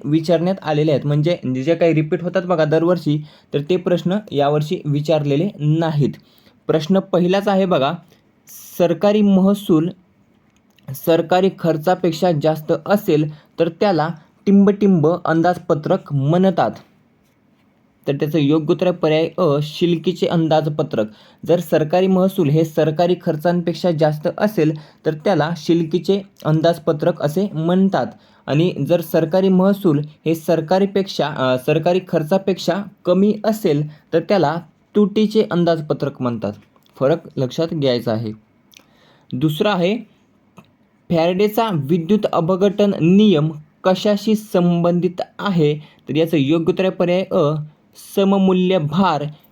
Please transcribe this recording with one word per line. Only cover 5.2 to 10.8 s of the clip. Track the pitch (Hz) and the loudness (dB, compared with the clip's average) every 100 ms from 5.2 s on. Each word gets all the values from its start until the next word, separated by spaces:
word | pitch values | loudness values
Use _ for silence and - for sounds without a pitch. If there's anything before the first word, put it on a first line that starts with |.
| 147 139 196 - | 0 0 -2 -2
नाहीत. | 147 160 165 147 123 - _ _ _ _ - | 0 0 0 0 -2 -4 _ _ _ _ -2
प्रश्न | 156 151 190 | -2 2 -2
पहिलाच | 190 175 180 196 202 | 0 0 2 0 0
आहे | 190 190 | 0 2
बघा, | 175 135 175 - _ _ _ _ - - - | 0 0 -4 -12 _ _ _ _ -20 -20 0
सरकारी | 175 160 202 214 | 0 2 2 4
महसूल | 208 190 190 202 - 160 175 - _ _ _ _ _ _ _ _ | 4 4 4 0 2 0 0 -6 _ _ _ _ _ _ _ _